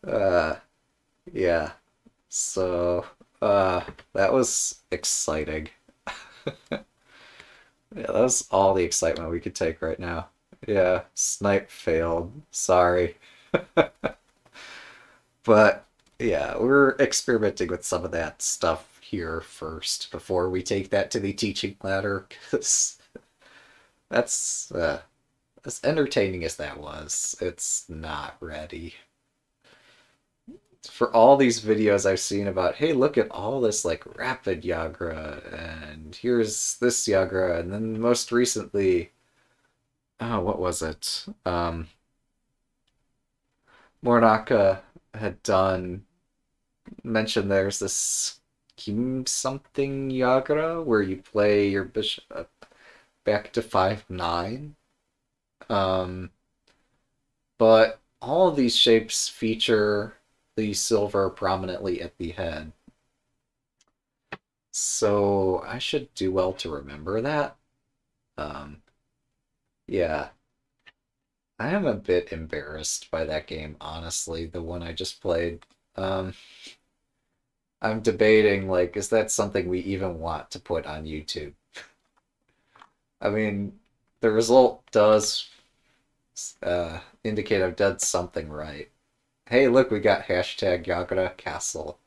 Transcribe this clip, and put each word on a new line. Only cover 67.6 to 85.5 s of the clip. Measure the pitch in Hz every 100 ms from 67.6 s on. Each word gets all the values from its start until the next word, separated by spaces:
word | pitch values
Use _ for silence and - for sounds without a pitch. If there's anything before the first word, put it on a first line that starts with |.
| _ _ _ _ _ _ _ -
Um, | 76 73 73 73 _ _ _ _ _ _ _ _ _ _ -
yeah. | 95 85 76 69 _ _ _ _ _ - _ _ _ _ _ _ _
I | 117
am | 196 170
a |
bit | 104 - 90 -
embarrassed | 80 80 76 - 78 78 - -
by | 80
that | 80 78 -
game, | 78 76 76
honestly, | 76 80 82 - - 82 82
the | 87
one | 82 87
I | 85
just | 82 92 -
played. | 98 85 85 - - _ _
Um, | - 95 95 95 - - - - - _ _ _ _ _ _ _ _ _ _
I'm | 110 110
debating, | 110 98 107 110 107 98 95
like, | 92 90 104
is | 95
that | 113 107
something | - 101 101 90
we | 92
even | 92 95 95 82
want | 82 78 -
to | 92
put | - 85 78
on | 78 78
YouTube? | 76 76 - 73 71 _
<laughs> | - - _ _ _ _ _ _ _ _ _ - _ _ _
I | 104
mean, | 107 107 101 101 - _ _ _ _
the | 117
result | 110 113 127 123 - _
does, | 110 107 107 104 - -